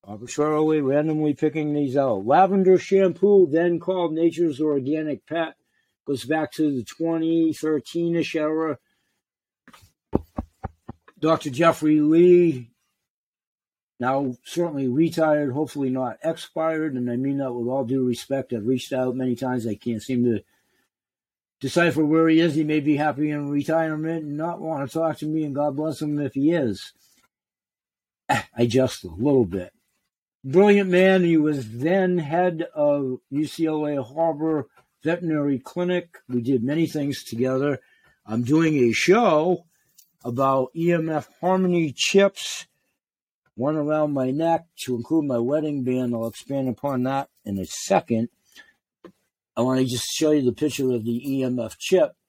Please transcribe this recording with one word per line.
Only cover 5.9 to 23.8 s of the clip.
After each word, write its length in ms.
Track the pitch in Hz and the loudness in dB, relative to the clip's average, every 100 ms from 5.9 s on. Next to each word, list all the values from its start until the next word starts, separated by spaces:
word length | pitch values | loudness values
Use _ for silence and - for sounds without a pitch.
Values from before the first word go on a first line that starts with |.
| _ - | _ -6
Goes 180 | 135 | -6
back 280 | 117 156 151 | -2 -2 -2
to 220 | - 151 | -2 -2
the 100 | 135 | -2
twenty 680 | 107 - 165 165 160 165 160 | -8 -6 -4 -2 0 2 0
thirteen-ish 800 | 151 156 151 - 170 170 170 156 | -2 -2 -2 -4 -4 -2 -2 -2
era. 440 | 160 151 156 160 135 _ _ _ _ _ _ _ _ _ - _ _ _ - - - - _ - _ - - _ _ | -2 -2 -2 -4 -6 _ _ _ _ _ _ _ _ _ -20 _ _ _ -6 -6 -14 -14 _ -16 _ -20 -20 _ _
Doctor 320 | 156 156 147 | 0 0 -2
Jeffrey 500 | 127 165 - 151 151 | 2 2 2 2 4
Lee, 720 | 151 165 180 175 170 131 120 _ _ _ _ _ _ _ _ _ _ _ _ _ | 4 6 8 8 6 0 -10 _ _ _ _ _ _ _ _ _ _ _ _ _
now 340 | 123 135 139 123 | -2 0 -2 -6
certainly 460 | - 170 170 143 135 | -8 -4 -2 -2 -2
retired, 640 | 127 160 - 156 151 143 | 2 0 2 2 2 0
hopefully 380 | 131 151 147 135 | -2 -4 -2 -2
not 260 | 131 127 - | -2 -4 -4
expired, 680 | 160 165 - - 160 160 156 | -6 -6 -8 -4 -2 -2 -4
and 160 | 127 120 | -4 -4
I 60 | 120 | -4
mean 200 | 135 139 | -2 -4
that 160 | 135 | -4
with 160 | 120 120 | -4 -4
all 160 | 135 | -4
due 220 | 120 135 127 | -2 -2 0
respect. 480 | 117 - 185 - | -4 -4 -6 -4
I've 120 | 120 107 | -6 -2
reached 280 | 127 - | -4 -2
out 200 | 131 127 | -4 -2
many 220 | 123 127 120 | -2 -4 -4
times. 300 | 127 127 113 | -4 -4 -6
I 80 | |
can't 280 | 101 120 113 | -6 -6 -8
seem 220 | - 127 | -4 0
to 180 | 120 107 _ _ _ _ _ _ _ _ _ _ _ _ | 0 0 _ _ _ _ _ _ _ _ _ _ _ _
decipher 420 | 131 - 170 135 | -2 2 2 2
where 240 | 151 160 165 | 2 4 4
he 140 | 160 | 4
is. 140 | 165 | 4
He 100 | 147 | 0
may 160 | 151 151 | 0 0
be 160 | 143 143 | 0 0
happy 340 | 151 131 151 | 0 0 -4
in 200 | 147 143 | -4 -4
retirement 720 | 143 143 160 | -4 0 0